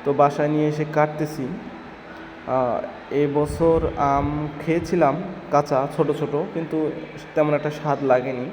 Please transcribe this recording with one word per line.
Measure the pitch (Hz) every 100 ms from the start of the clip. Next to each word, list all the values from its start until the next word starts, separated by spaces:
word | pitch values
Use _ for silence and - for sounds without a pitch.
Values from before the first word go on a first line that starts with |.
তো | 143
বাসায় | 143 143 147 147
নিয়ে | 151 151
এসে | 151 151
কাটতেছি। | 151 151 151 151 - 131 185 - - - - - - - - -
আহ, | 127 123 107 - - -
এবছর | 139 147 143 147 - 165 165 156 -
আম | 139 139 143 151 151 - -
খেয়েছিলাম | 165 165 180 147 139 - - -
কাঁচা | 147 147 135 143 -
ছোট | 151 151
ছোট, | 151 147 196
কিন্তু | 165 160 156 151 - - - -
তেমন | - 151
একটা | 147 147
স্বাদ | - 151 139
লাগেনি। | 139 127 131 123 131